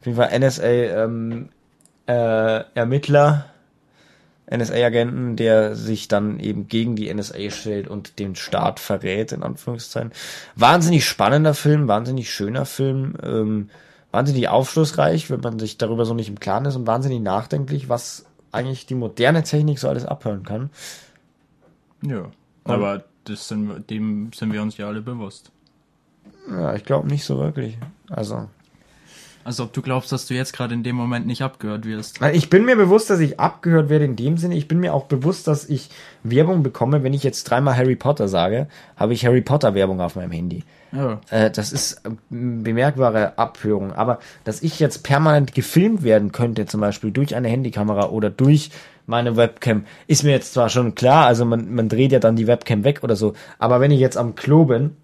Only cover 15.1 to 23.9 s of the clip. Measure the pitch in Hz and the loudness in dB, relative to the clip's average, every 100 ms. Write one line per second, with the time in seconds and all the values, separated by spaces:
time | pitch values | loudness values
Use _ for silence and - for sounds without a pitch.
15.1 | 165 - 127 123 110 110 - 110 113 113 | 0 -2 -6 -6 -6 -8 -4 -4 -2 -2
16.1 | 117 104 101 - 101 139 131 113 113 135 | -2 -6 -8 -4 -2 -2 -4 -2 -2 -2
17.1 | 123 104 98 120 151 135 143 131 120 - | -4 -2 -2 -2 -6 -4 -6 -4 -6 -6
18.1 | - _ _ _ 110 127 131 - 127 117 | -16 _ _ _ -8 -6 -8 -8 -6 -6
19.1 | - 120 165 156 151 151 135 139 131 - | 0 2 2 2 0 0 0 -2 -4 -6
20.1 | - 117 101 95 107 135 - - - _ | -6 -6 -8 -8 -8 -10 -14 -20 -20 _
21.1 | _ _ _ _ _ _ _ _ _ 143 | _ _ _ _ _ _ _ _ _ -8
22.1 | 120 87 - _ _ - 120 101 98 - | -8 -10 -18 _ _ -4 -2 0 -4 -10
23.1 | _ - 104 - 107 104 95 - | _ -14 -14 -8 -6 -6 -8 -10